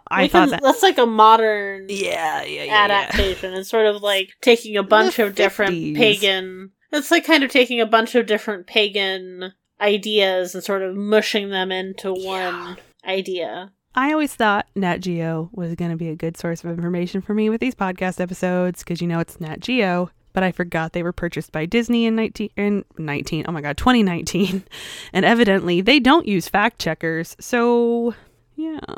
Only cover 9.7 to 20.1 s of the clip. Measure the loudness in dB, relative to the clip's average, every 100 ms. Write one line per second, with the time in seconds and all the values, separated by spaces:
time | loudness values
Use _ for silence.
9.7 | -2 0 0 0 2 2 2 -2 -6 -4
10.7 | -4 -4 -6 2 2 2 -4 -4 -4 -4
11.7 | -4 -6 -8 -6 -6 -6 -6 -6 -8 -12
12.7 | -16 -20 _ -6 -6 -4 -6 -6 -10 -14
13.7 | _ _ -2 0 0 -2 0 0 0 -2
14.7 | -4 -2 -2 -4 -4 -4 -4 -6 -8 -8
15.7 | -6 -4 -4 -6 -6 -8 -6 -6 -6 -8
16.7 | -6 -4 -2 -4 -6 -2 0 0 0 -4
17.7 | -4 -4 -4 -6 -4 -6 -4 -2 0 -2
18.7 | -4 -8 -6 -4 -4 -4 -8 -12 -10 -4
19.7 | 0 0 0 -4